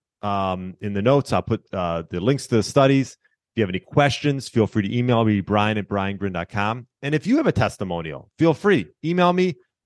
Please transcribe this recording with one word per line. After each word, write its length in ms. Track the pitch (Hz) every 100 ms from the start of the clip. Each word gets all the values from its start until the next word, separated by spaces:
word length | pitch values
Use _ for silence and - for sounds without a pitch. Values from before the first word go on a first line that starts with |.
| _ _
um, 560 | 101 101 95 92 92 90
in 100 | 104
the 80 | 101
notes, 320 | 110 143 -
I'll 80 | 95
put, 240 | - 110 _
uh, 300 | 95 87 85 85
the 100 | 87
links 260 | 104 139 -
to 80 | 113
the 60 |
studies. 500 | - 143 135 135 127
If 440 | - _ _ _ -
you 60 |
have 80 | 101
any 100 | 92
questions, 680 | - 147 143 - 143 139 -
feel 200 | 120 101
free 200 | 110 98
to 80 |
email 300 | 120 123 117
me, 160 | 110 104
Brian 380 | 92 104 104 107
at 100 | 95
brian 300 | 101 98 98
grin 160 | 98
dot 160 | 87 87
com. 360 | 104 104 123 123 _
And 140 | 143
if 120 | 151 180
you 120 | 277
have 80 | 247
a 60 |
testimonial, 800 | 135 107 - 95 85 82 67 - -
feel 140 | 165
free, 360 | 143 208 165 92 _
email 300 | 151 180 175
me. 240 | 180 185 - _ _